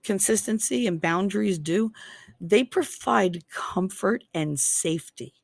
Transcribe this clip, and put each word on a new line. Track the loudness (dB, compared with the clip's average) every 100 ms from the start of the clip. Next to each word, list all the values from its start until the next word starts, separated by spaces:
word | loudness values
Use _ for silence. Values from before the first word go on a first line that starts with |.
consistency | -2 0 2 2 2 -2 0 0 0
and | 0
boundaries | 0 2 0 0 0 0
do? | 0 0 0 -4 -20 -20 -20 -14
They | 2 4
provide | 4 0 -2 -4 0 2 2 0 -10
comfort | -10 -4 -2 -2 -2 -2 -2 _
and | -4 -2 0
safety | 0 0 0 -2 -6 -16 -16 _